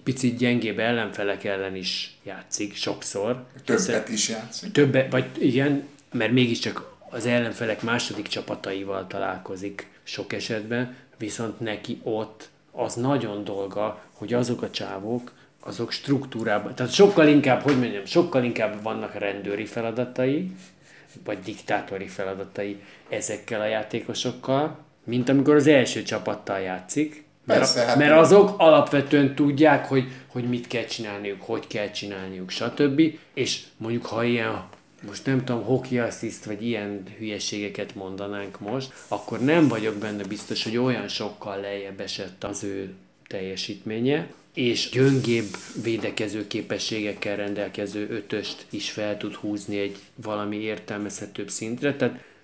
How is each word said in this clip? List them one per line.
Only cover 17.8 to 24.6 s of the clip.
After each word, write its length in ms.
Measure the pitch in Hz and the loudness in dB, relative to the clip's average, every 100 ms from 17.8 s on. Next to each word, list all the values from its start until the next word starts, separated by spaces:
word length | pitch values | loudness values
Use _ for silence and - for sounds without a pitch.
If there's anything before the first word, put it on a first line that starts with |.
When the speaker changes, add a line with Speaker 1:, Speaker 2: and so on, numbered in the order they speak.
| 120 101 | 2 -2
Speaker 1:
sokkal 400 | - 170 - 131 | 2 4 4 2
inkább 380 | 123 117 107 104 | 2 0 -2 -2
vannak 320 | 110 110 104 | -4 -4 -6
rendőri 500 | 104 101 101 98 101 | -4 -4 -2 -4 -4
feladatai, 840 | 104 117 113 113 123 127 131 151 185 - - _ - - - - | -4 -4 -2 -2 -2 0 0 0 -2 -8 -18 _ -20 -20 -20 -14
vagy 140 | - 98 | -8 -8
diktátori 640 | 101 101 - 104 - 95 95 | -8 -10 -2 -2 -2 -8 -8
feladatai 720 | 98 95 98 95 - 101 98 - - - | -8 -6 -6 -8 -6 -6 -8 -14 -20 -8
ezekkel 520 | 107 107 104 - 110 | -6 -4 -6 -6 -4
a 60 | 107 | -2
játékosokkal, 1120 | 110 - 117 - 110 127 - - 135 | -2 -4 -6 -6 -4 -4 -4 -2 0